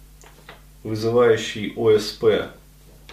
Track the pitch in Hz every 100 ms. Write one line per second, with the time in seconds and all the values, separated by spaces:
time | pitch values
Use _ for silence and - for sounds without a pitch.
0 | - - - - - - - - 107 110
1 | 113 120 120 110 - 113 101 110 113 107
2 | - - 110 92 - - - - - -
3 | -